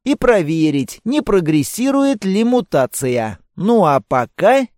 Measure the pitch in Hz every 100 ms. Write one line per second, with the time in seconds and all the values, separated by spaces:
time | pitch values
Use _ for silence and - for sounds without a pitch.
0 | 262 294 247 214 151 160 156 143 127 -
1 | 220 294 - 196 156 156 - - 262 277
2 | 277 269 190 196 233 247 185 147 127 -
3 | 131 123 110 92 _ - 196 233 160 135
4 | - 131 117 - 202 269 247